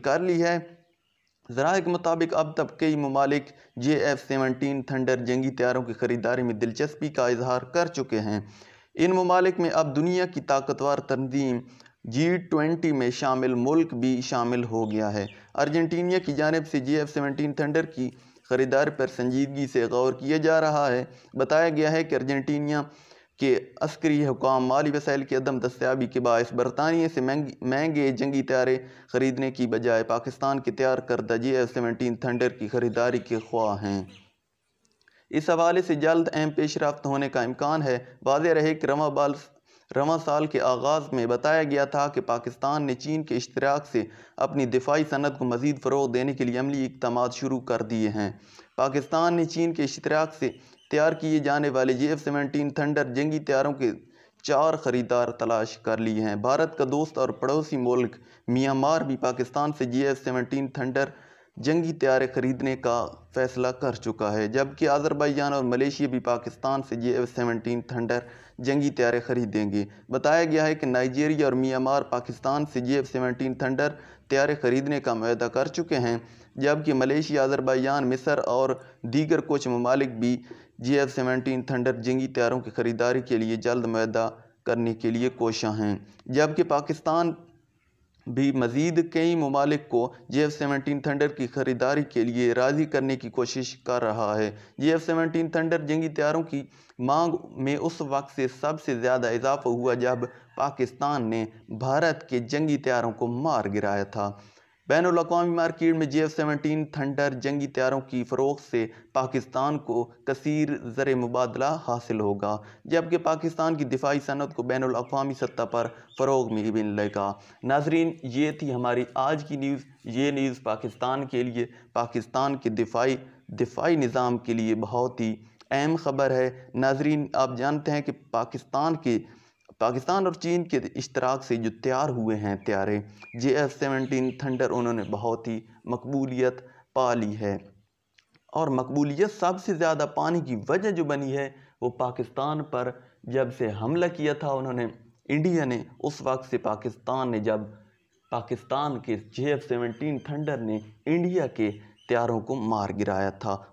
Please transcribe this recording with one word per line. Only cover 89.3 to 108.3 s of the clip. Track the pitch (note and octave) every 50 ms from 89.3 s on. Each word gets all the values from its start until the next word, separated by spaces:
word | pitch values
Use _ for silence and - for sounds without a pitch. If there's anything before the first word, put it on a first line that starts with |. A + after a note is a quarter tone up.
| E3+
ममालिक | E3 D3 C#3 C#3 C#3 C#3+ D3 D3+ C#3+ - -
को | A#2+ A#2 B2 B2 - - - -
जे | A#2+ C#3 D3+
एफ़ | D3
सेवनटीन | D3 - D3+ C#3 C#3 C3+ C3 C#3+ C#3+ C#3
थंडर | - D3+ C#3+ C#3+ D3 D3
की | D3 - B2+ A#2
ख़रीदारी | - C3+ B2+ C3 B2 A#2 B2+ C3 C#3+ D3 C#3+
के | C#3 - A#2+ A2+
लिए | A#2+ A#2 B2 B2 A#2
राज़ी | A#2 B2 B2+ C3 C#3+ D3+ D#3
करने | D3+ D3+ C#3 C3+ C3+ C3+
की | B2+ - A2+
कोशिश | - C3 A#2+ A#2+ - C3+ B2 - - - -
कर | - B2 B2
रहा | A#2 A2 G#2+ A#2 A2 G#2 G#2+
है। | G#2+ A2 G#2 G#2 - - - _ -
जे | C3+ D#3 E3
एफ़ | D#3+
सेवनटीन | E3 E3+ E3 E3 E3 D#3+ E3 E3 E3 D#3
थंडर | D#3+ D#3+ D#3+ D#3+ E3+ E3 D3+
जंगी | C#3+ D#3 D#3+ D#3+ D#3
तैयारों | D#3 D#3 D3 D3+ D#3 E3 D#3+
की | - C#3+ C#3+ C#3 - - - _ - _ -
मांग | B2 C3+ C#3+ D#3+ E3+ E3+ D#3+ F3+ - G#2+ - -
में | C3 C#3 D3 -
उस | - E3 - - D#3
वक्त | C3+ C#3 C#3 C#3+ - -
से | C#3+ C3 B2+
सबसे | B2+ - D3 D3 D#3+ D#3 - D3+ C3 A#2
ज़्यादा | A#2+ B2 B2+ B2+ A#2+ A2+
इजाफा | A#2 A#2 B2+ C3+ C#3 C#3 - B2+
हुआ | A#2+ A#2+ B2 B2+ B2
जब | B2 A#2+ B2+ B2+ A#2+ B2 B2 - - - _ - -
पाकिस्तान | C3+ C#3+ - - B2+ A#2+ - - C#3+ C#3+ D3 C3+ A#2
ने | A2 A2+ A2+ A2 A2 - - - - A2 G#2+
भारत | B2+ C3 C3+ D#3 E3+ E3 C#3+ C#3+ - -
के | C3 B2 A#2 A#2
जंगी | C#3+ D3 D#3 D#3 D3 C#3
तैयारों | - C3+ B2 A#2+ A2+ A#2
को | G#2+ - B2+ A#2 A#2+ B2
मार | D3 E3 C#3+ A2+ G#2+ G2+
गिराया | G2+ G#2 G#2 G2 G2+ G2+ G2
था। | G2+ - A2 G2+ G2+ G#2 - - - _ - _ _ _ _ _ -
बैनुल | C#3+ E3 F3 F3+ E3+ E3+
अक़वामी | D#3+ E3 E3+ E3+ F3 F3
मार्केट | E3+ E3+ E3 E3 E3 - E3 E3 E3
में | D#3+ D#3 C#3
जे | C3+ D#3 D#3
एफ़ | D3+
सेवनटीन | D#3 E3 D3+ D3+ D3 C#3+ - D3+ D#3 D#3 D#3 D3+
थंडर | - D3 C#3 C#3 C3+ C#3+ C#3+ C#3 C3
जंगी | B2 B2 C#3 C#3+ C#3+ C#3 C3+
तैयारों | - C3 C3 C3 C#3 C3
की | C3+ C3 B2+ B2 A#2+
फ़रोख्त | -